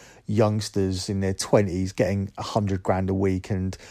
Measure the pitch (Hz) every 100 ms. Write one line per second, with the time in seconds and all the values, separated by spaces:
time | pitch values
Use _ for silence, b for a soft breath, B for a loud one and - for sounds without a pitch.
0 | B B - 107 107 107 - 101 95 92
1 | - 98 95 98 - 123 98 90 92 -
2 | 98 101 98 - - 113 101 95 107 95
3 | 95 95 98 92 - 95 92 - B